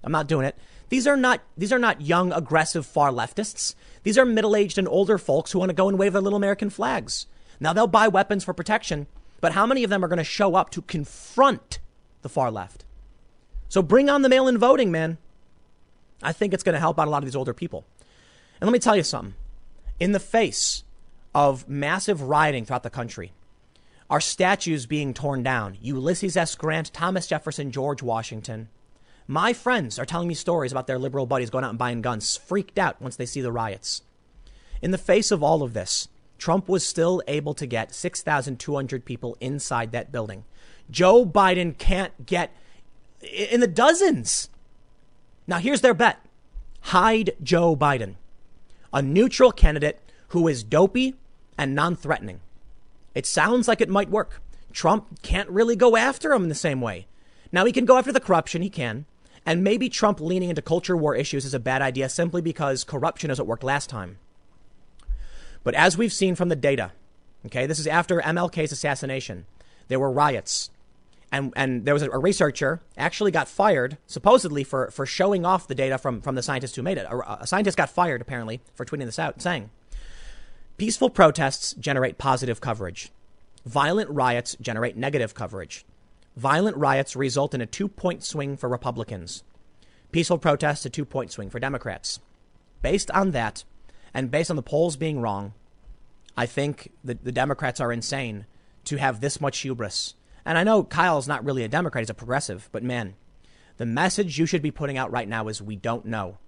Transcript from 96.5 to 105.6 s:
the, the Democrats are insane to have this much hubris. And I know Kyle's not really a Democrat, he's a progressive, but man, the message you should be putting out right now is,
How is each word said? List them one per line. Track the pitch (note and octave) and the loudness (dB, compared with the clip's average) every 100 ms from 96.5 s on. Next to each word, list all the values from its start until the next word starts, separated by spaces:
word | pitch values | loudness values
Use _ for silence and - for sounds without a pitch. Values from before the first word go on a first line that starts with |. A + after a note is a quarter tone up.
| - C#3+ D3 - _ | -2 -4 -4 -12 _
the, | B2+ A#2+ | -10 -8
the | B2 | -6
Democrats | B2 C#3 C#3 C#3+ - | -2 -2 -2 -4 -2
are | B2 | -4
insane | A#2 A2+ C#3 B2 G#2 G2+ - _ - - | -2 -4 -6 -6 -8 -14 -20 _ -18 -8
to | C#3+ | -4
have | C#3 A2+ | -2 -2
this | C#3 - | -4 -2
much | C#3+ - | -4 -4
hubris. | C#3 B2 G#2 - - - _ - - | -6 -6 -6 -6 -8 -12 _ -12 -2
And | E3 | 0
I | |
know | G3 A3 | 4 4
Kyle's | C3+ D#3 F3 D#3 C3 | 2 2 2 2 0
not | C#3+ | -4
really | B2 C3 | -2 -4
a | A2 | -2
Democrat, | C#3+ F3 B2+ | -2 -2 -4
he's | A2+ | -6
a | |
progressive, | G#2+ A#2 C3 - F#2 - | -8 -4 -4 -4 -10 -10
but | G#2+ | -8
man, | B2 B2 G#2 G2 - - _ _ _ - | -4 -4 -6 -12 -20 -20 _ _ _ -8
the | A#2 | -4
message | A#2+ F#3 F#3 G3 C#3 | 0 0 0 -2 0
you | D#3+ | 0
should | F3 | 0
be | D3+ | -2
putting | - C#3+ C3+ | -6 -6 -4
out | B2+ | -4
right | A#2+ G#2+ | -4 -4
now | A2+ A2 | -6 -6
is, | G#2+ | -8